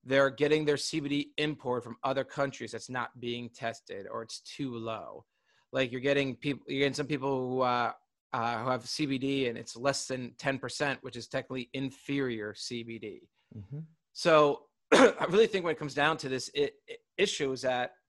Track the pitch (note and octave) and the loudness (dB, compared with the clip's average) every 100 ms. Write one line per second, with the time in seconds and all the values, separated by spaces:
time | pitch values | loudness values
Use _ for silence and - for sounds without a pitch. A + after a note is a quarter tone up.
0 | B2 C3+ C#3 A#2+ C#3+ D#3 D3+ C#3+ - D#3+ | 2 4 4 4 2 4 2 0 -2 -4
1 | C#3+ C#3+ D3 - D3+ C#3 B2+ B2 A#2 A2+ | -2 -2 -4 -2 -2 -2 -4 -4 -6 -6
2 | C3+ C3+ C3 - C#3 - A2+ A2 - B2+ | -2 -2 -2 -2 -2 -2 -10 -10 -8 -6
3 | A#2 B2 A#2+ A#2+ A#2+ - A#2 A2+ - G2 | -6 -8 -6 -6 -8 -6 -6 -6 -12 -12
4 | G2 A2+ A2+ - - - C#3 A#2 A2+ A2 | -8 -10 -10 -14 -16 -8 -8 -6 -8 -8
5 | C#2+ G#1 - _ _ _ _ C3 C3 B2+ | -10 -16 -20 _ _ _ _ -2 -2 0
6 | C3+ C#3+ C3+ A#2 D3 C#3 - C#3 C#3 C3+ | 0 2 0 -4 -4 -6 -6 0 0 0
7 | C3+ D3 C#3 C3 B2+ B2+ B2+ B2 A#2 - | -4 -2 -2 -2 -2 0 2 2 0 -4
8 | _ _ _ C3 A#2 A#2 B2 B2+ - - | _ _ _ -2 -2 -2 -2 -2 -2 -4
9 | D3+ C3+ C3+ C#3 B2+ A2+ A#2 A#2 C3+ C3+ | -2 -2 0 0 -2 -4 -12 -2 -2 -2
10 | - C3 B2 - C#3+ C3+ B2 - D3 B2+ | -4 -6 -6 -4 -4 -2 -6 -4 -2 -4
11 | C3 A#2+ A#2 C3 C3 C3 A#2+ C3+ C3+ C3+ | -8 -12 -6 -6 -6 -8 -8 -6 -6 -8
12 | - C#3 C3 A2+ G#2 G#2+ - A#2+ A#2 A2+ | -4 -2 -2 -4 -6 -8 -8 -8 -8 -10
13 | G#2+ D#2+ - _ _ A2 G2+ C#3+ D#3+ _ | -10 -12 -18 _ _ -16 -12 -12 -12 _
14 | _ - F3 D#3+ D3 C#3+ _ _ _ - | _ 0 6 8 8 4 _ _ _ 10
15 | B3 - - F#3+ A3+ G3 E3+ D#3 D3+ C#3 | 10 8 2 4 4 4 -2 -2 -4 4
16 | D3 D#3+ C#3 C3 - - C#3+ - - - | 4 4 -2 -4 -4 0 -2 -2 -16 -16
17 | _ - G3 - C#3 C3 C3 B2 B2+ - | _ 0 0 2 -2 0 0 0 -2 -8